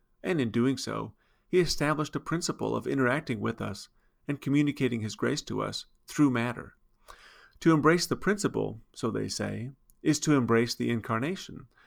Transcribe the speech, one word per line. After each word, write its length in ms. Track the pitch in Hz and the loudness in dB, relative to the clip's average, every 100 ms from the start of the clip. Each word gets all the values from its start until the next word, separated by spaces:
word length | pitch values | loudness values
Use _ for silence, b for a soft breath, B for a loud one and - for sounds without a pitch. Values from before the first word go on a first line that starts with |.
| _ _ - | _ _ -2
And 140 | 165 | 0
in 120 | 117 | 0
doing 260 | 117 127 131 | 2 2 0
so, 340 | 113 107 107 - _ _ _ | -4 -6 -8 -12 _ _ _
he 100 | 180 | 2
established 560 | 170 - 147 151 151 - | 2 2 0 0 -2 -6
a 40 | |
principle 560 | - 165 - - 110 117 | -4 -4 -4 -4 -2 -2
of 100 | 120 | -2
interacting 540 | 139 123 147 156 110 | 0 2 0 -2 -4
with 180 | 110 113 | -4 -4
us 300 | 104 98 - _ _ _ - | -6 -8 -14 _ _ _ -8
and 140 | 143 | -4
communicating 640 | 135 143 147 143 127 117 | 2 2 2 0 0 0
his 140 | 107 - | -6 -2
grace 260 | 120 147 | -2 -2
to 200 | - 104 | -4 -4
us 240 | 104 - - _ - | -4 -6 -12 _ -4
through 240 | - 143 | 2 4
matter. 440 | 117 120 120 - - _ _ b b b b b _ | 4 0 -4 -12 -18 _ _ b b b b b _
To 140 | 165 | 4
embrace 320 | 160 156 170 - | 6 6 4 2
the 100 | - | -2
principle, 640 | 185 202 - 110 104 113 - - | 0 0 0 0 -2 -6 -16 -6
so 160 | 113 | -4
they 160 | 107 104 | -2 -4
say, 440 | - 101 104 123 - _ _ | -4 -4 -6 -8 -12 _ _
is 200 | 151 143 | 0 2
to 140 | 156 139 | 4 4
embrace 400 | 117 113 117 - | 4 4 2 0
the 140 | 120 | -2
incarnation. 760 | 117 - 113 147 196 - - - b | -2 -2 -4 -4 -6 -12 -16 -18 b